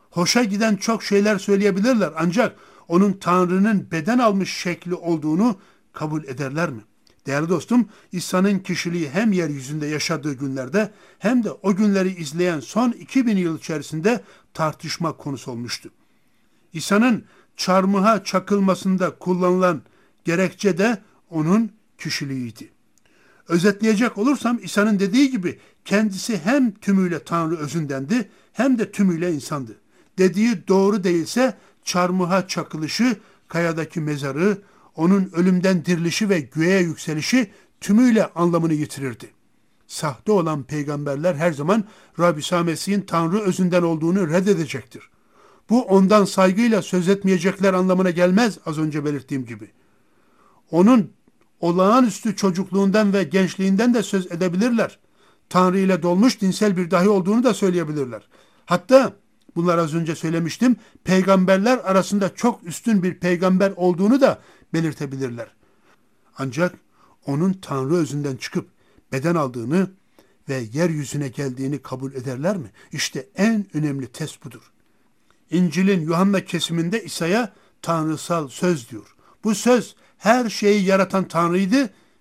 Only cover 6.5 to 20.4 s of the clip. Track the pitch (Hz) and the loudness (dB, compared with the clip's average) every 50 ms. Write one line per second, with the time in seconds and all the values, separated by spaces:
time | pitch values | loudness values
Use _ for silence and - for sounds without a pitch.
6.5 | 135 156 175 165 131 107 - _ _ _ _ _ _ _ - 139 135 143 156 165 | -4 -4 -4 -4 -6 -8 -14 _ _ _ _ _ _ _ -8 -4 -4 -2 -2 -2
7.5 | 185 151 - - 233 247 226 - - - _ - - 175 - - - 185 185 202 | -2 -4 -2 0 2 2 2 0 -4 -20 _ -10 -10 -8 -8 -4 0 2 2 2
8.5 | 202 185 190 - 175 165 - 175 170 175 160 135 127 185 233 220 196 180 170 151 | 2 0 -2 -4 -6 -4 -4 -4 -4 -4 -4 -4 -2 -2 0 0 2 0 0 -2
9.5 | 147 139 131 131 151 156 147 147 151 147 - - 170 147 131 156 139 123 143 135 | -4 -8 -8 -8 -8 -6 -6 -4 -4 -4 -4 -4 -4 -4 -4 -6 -6 -4 -6 -6
10.5 | 131 135 127 123 147 208 214 196 - _ - - _ _ - 202 262 247 214 190 | -6 -6 -8 -4 -2 -2 -2 -2 -6 _ -20 -20 _ _ -2 0 0 0 0 -2
11.5 | 139 - - 190 202 175 214 208 196 190 185 190 190 170 165 135 147 170 180 180 | -6 -4 -2 -2 0 2 2 2 2 2 0 -2 -2 -6 -10 -8 -4 -2 -2 0
12.5 | 170 147 - - - 214 247 247 233 - - - - 262 247 240 214 190 180 165 | -2 -4 -6 -6 -2 0 0 0 -2 -4 -8 -4 0 0 2 2 2 2 0 0
13.5 | 160 139 - - 160 151 139 - 156 160 160 214 240 - - - - _ _ _ | -2 -6 -6 -6 -6 -6 -6 -8 -8 -2 0 0 0 0 -4 -12 -20 _ _ _
14.5 | - - 160 156 151 - - 156 - - 170 160 - - - 147 139 120 - 139 | -8 -4 -4 -4 -4 -6 -12 -12 -8 -6 -6 -6 -6 -6 -8 -10 -10 -10 -10 -10
15.5 | 123 117 120 117 - - - - _ _ _ _ _ _ _ _ _ _ _ _ | -10 -10 -8 -10 -10 -12 -12 -18 _ _ _ _ _ _ _ _ _ _ _ _
16.5 | _ _ _ _ - 160 - - 196 208 233 254 226 147 - _ _ _ _ _ | _ _ _ _ -12 -10 -4 0 2 2 2 2 2 0 -4 _ _ _ _ _
17.5 | _ - - - 185 190 190 190 202 196 185 220 226 190 190 - - 185 185 - | _ -8 -2 0 2 2 4 2 2 2 4 2 2 2 -2 -2 -4 -2 0 0
18.5 | 202 202 196 190 180 180 - 190 190 180 185 160 - - - 180 180 175 185 180 | 0 2 2 2 0 0 0 -2 0 0 -2 -4 -4 -6 -4 -2 -2 0 2 2
19.5 | 180 185 185 180 165 127 - _ _ _ _ _ _ _ - 165 170 175 | 2 2 2 2 0 0 -6 _ _ _ _ _ _ _ -6 -4 0 0